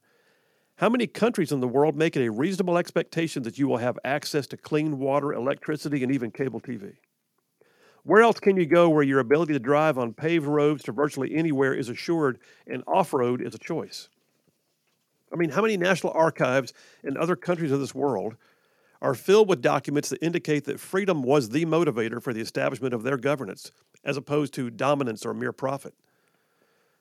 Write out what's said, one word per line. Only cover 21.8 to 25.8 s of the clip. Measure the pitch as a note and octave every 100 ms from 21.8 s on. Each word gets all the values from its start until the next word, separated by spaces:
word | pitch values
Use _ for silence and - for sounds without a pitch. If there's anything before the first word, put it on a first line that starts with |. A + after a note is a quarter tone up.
| E3 A#2+ A2+ A#2
for | C3
the | A2
establishment | A2 - C#3 C3 C3 A#2+
of |
their | A2+ C#3
governance, | B2 C#3+ A2 - - - _ _
as | - C#3
opposed | B2+ D3 C#3+ -
to | B2
dominance | A2+ C3 C#3+ B2+ G#2+
or | A2+ A2
mere | B2
profit? | - C3+ C#3